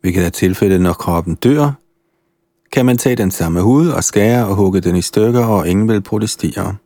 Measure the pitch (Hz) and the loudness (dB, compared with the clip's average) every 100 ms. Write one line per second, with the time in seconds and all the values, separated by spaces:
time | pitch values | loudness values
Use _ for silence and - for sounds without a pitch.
0 | 92 90 87 - 92 92 101 95 90 82 | 0 0 0 0 -2 0 2 2 2 -2
1 | - 85 82 82 123 147 147 139 _ _ | -2 -2 -2 -2 0 2 0 -2 _ _
2 | _ _ _ _ _ _ _ - 127 120 | _ _ _ _ _ _ _ 0 2 2
3 | 131 117 95 - 82 87 101 135 165 139 | 0 0 -2 -2 -2 0 2 2 2 -2
4 | - 101 107 123 107 98 95 92 85 90 | -2 0 2 2 0 0 0 0 0 -2
5 | - - 110 120 117 104 80 95 110 107 | -2 0 2 2 2 0 0 0 2 0
6 | 98 107 110 - 82 - 95 98 | -2 -4 -4 -4 -6 -4 -6 -8